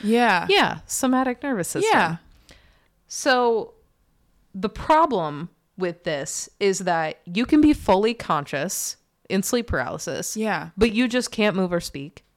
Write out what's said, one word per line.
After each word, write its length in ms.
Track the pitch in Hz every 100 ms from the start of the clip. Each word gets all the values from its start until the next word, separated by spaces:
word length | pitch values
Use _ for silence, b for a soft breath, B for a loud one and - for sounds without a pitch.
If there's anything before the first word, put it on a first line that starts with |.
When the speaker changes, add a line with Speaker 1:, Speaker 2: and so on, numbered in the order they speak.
Speaker 1:
Yeah. 440 | 208 233 233 180 175
Speaker 2:
Yeah. 280 | 392 247 - -
Somatic 540 | - 254 254 262 247
nervous 260 | 285 220 165
system. 220 | - 440
Speaker 1:
Yeah. 240 | 311 170 165 _ _ b b b b b _ _
Speaker 2:
So 600 | - 294 254 240 226 - _ _ _ _ _ _ _ _
the 140 | 190 202
problem 800 | - - 311 330 208 156 147 170 _ _ -
with 260 | 180 170
this 460 | 175 143 143 - - -
is 200 | 202 185
that 400 | 180 165 156 -
you 220 | - 185 262
can 160 | 302
be 100 | 302
fully 400 | 294 - 190 226
conscious 840 | 240 - 156 139 139 170 - - - _ _ -
in 120 | 190
sleep 240 | - 247 233
paralysis. 680 | 156 123 156 - - - 214
Speaker 1:
Yeah. 320 | 220 170 160 -
Speaker 2:
But 160 | 226
you 160 | 208 254
just 220 | 247 -
can't 260 | - 208 185
move 160 | 180
or 80 | 175
speak. 440 | - 139 143 - _